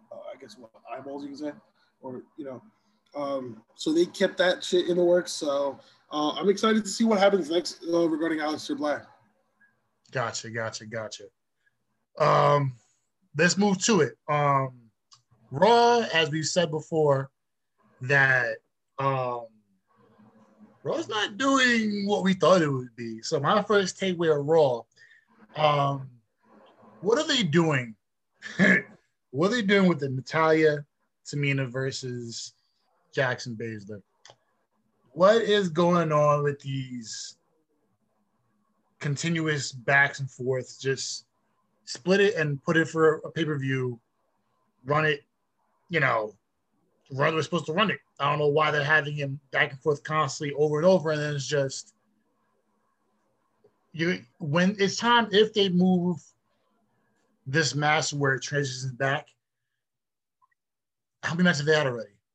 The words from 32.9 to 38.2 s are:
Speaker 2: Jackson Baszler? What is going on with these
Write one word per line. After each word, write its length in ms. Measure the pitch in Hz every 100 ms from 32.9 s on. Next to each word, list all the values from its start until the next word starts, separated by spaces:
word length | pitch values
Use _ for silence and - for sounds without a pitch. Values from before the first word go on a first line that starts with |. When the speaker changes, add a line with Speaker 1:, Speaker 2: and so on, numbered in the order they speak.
| _ _
Speaker 2:
Jackson 400 | - 131 123 127
Baszler? 480 | 113 117 107 98 104 - _ - _ _ _ _ _ _ _ _
What 240 | 151 185 226
is 320 | 202 208 185
going 420 | 156 175 175 160
on 320 | 151 147 147
with 160 | 147 143
these 800 | 139 135 127 123 110 - - - _ _ _ _ _ _ _ _